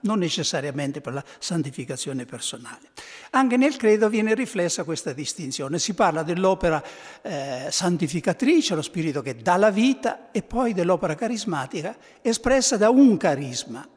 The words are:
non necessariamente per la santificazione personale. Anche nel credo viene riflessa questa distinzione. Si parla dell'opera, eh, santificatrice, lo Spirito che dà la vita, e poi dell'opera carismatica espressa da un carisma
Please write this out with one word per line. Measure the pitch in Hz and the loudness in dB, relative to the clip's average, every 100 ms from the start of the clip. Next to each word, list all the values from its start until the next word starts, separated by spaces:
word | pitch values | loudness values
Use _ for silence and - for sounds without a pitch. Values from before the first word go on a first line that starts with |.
non | 208 214 | -2 0
necessariamente | 170 175 151 160 143 139 143 139 | 0 -2 -2 -4 -4 -4 -6 -6
per | 120 | -8
la | 135 - - | -10 -10 -12
santificazione | - 170 139 131 127 131 - 135 120 | -6 -4 -4 -8 -10 -8 -8 -8 -10
personale. | 120 - 117 120 117 _ - - - - | -10 -10 -10 -16 -20 _ -20 -20 -20 -2
Anche | 269 262 247 | 2 4 4
nel | 277 269 | 2 4
credo | 220 214 214 | 4 4 4
viene | 220 220 | 2 2
riflessa | 220 247 202 175 180 | 0 -2 -2 -2 -2
questa | 160 156 160 | -4 -6 -6
distinzione. | 131 143 - 151 - 135 165 | -6 -8 -8 -8 -6 -4 -2
Si | - | -2
parla | 190 196 156 | 2 2 2
dell'opera, | 160 175 190 185 175 151 - - - - | -2 2 2 2 2 0 -4 -14 -20 -16
eh, | - 151 139 127 135 | -10 -8 -6 -8 -4
santificatrice, | - 180 170 160 175 185 170 254 330 - 160 | -2 0 0 0 -2 -2 0 4 4 2 -2
lo | |
Spirito | - 175 160 139 | -4 -4 -2 -4
che | 131 117 | -6 -4
dà | 113 180 | 0 4
la | 214 | 4
vita, | 196 247 254 240 - - | 4 2 2 -4 -6 -6
e | 208 | -6
poi | - 233 240 | -4 -2 -2
dell'opera | 185 175 180 180 151 | 0 0 0 -2 -4
carismatica | 233 226 202 151 127 185 170 - - _ | -4 -4 -4 -4 -6 -8 -8 -12 -20 _
espressa | 233 226 240 269 254 220 | -2 -2 2 2 2 4
da | 214 | 6
un | 254 269 190 | 8 8 6
carisma | 175 139 139 123 - 117 - | 2 0 -4 -8 -10 -12 -16